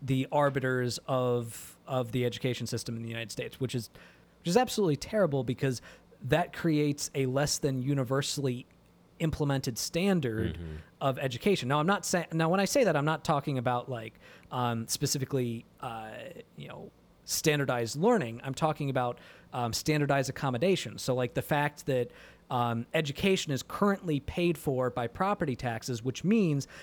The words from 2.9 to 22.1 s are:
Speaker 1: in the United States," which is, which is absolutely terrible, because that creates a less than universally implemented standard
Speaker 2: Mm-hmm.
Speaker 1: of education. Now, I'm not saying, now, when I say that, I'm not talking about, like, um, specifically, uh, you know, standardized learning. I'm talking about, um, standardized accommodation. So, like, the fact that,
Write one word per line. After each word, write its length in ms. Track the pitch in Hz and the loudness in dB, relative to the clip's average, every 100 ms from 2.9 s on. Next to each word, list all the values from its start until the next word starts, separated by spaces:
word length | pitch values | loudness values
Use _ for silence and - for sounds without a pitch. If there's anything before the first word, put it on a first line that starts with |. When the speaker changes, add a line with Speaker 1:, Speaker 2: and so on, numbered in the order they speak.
| 117 | -8
Speaker 1:
in 60 | |
the 60 | 117 | -6
United 220 | 113 110 | -8 -8
States," 280 | - 123 - | -8 -10 -4
which 160 | 127 131 | -4 -2
is, 140 | 113 - - - - _ | -6 -12 -20 -20 -20 _
which 80 | - | 2
is 80 | 185 | 4
absolutely 380 | 247 - 190 139 | 4 2 2 0
terrible, 460 | - 220 180 139 120 | 0 2 2 2 -2
because 360 | 123 139 123 - - - - 127 | 0 -2 -2 -8 -20 -20 -14 0
that 240 | 151 175 | 0 0
creates 560 | - 170 151 147 147 - 147 | -2 0 2 2 0 -4 -2
a 100 | 131 | 0
less 320 | 131 147 - | 0 0 0
than 240 | 147 131 | 0 0
universally 840 | 127 139 123 135 139 - 139 123 - - _ _ _ - | 0 0 2 0 0 -2 -2 -4 -8 -20 _ _ _ -4
implemented 580 | 160 - 147 135 135 113 | -2 0 0 0 -2 -4
standard 760 | - 165 196 185 139 110 90 | -4 0 2 4 2 0 -2
Speaker 2:
Mm-hmm. 220 | 78 82 78 - - | -4 -8 -10 -14 -4
Speaker 1:
of 180 | 139 131 | -2 0
education. 480 | 135 117 202 190 123 | -2 0 2 2 2
Now, 140 | 147 | 2
I'm 40 | 151 | 2
not 180 | 196 - | 0 0
saying, 220 | 185 165 | 0 0
now, 160 | 160 160 | 0 2
when 140 | 190 | 2
I 40 | 196 | 4
say 200 | 294 220 | 4 4
that, 100 | 151 | 4
I'm 80 | |
not 220 | 147 156 - | 2 0 2
talking 320 | 147 139 131 | 0 2 0
about, 320 | 120 123 - | 0 0 -2
like, 240 | 120 113 - - - - | -8 -10 -14 -20 -20 -8
um, 380 | 131 123 117 113 | -2 0 0 -2
specifically, 800 | - 139 151 131 139 123 117 - - | -2 0 0 0 -2 -2 -4 -10 -12
uh, 300 | 131 113 110 113 117 - - - | -10 -8 -10 -12 -12 -14 -18 -16
you 140 | 143 | -16
know, 200 | - 202 - _ _ - | -14 -16 -20 _ _ -6
standardized 720 | - 160 147 135 123 117 139 | 0 2 2 2 0 -2 0
learning. 400 | 196 240 123 117 139 | 2 4 0 -6 -8
I'm 80 | |
talking 360 | 131 156 151 143 | -2 -2 0 -2
about, 280 | 131 123 120 - - - | -2 -2 -4 -14 -20 -10
um, 220 | 127 120 | -4 -2
standardized 560 | 110 - 151 143 139 131 | -2 0 2 4 2 0
accommodation. 680 | - 139 123 170 185 - 104 | -2 -2 2 2 2 -2 -6
So, 160 | - 127 | -2 0
like, 180 | 123 | 0
the 80 | 139 | -2
fact 440 | - 147 147 - - | 0 2 0 -2 -2
that, 240 | 127 120 | 0 0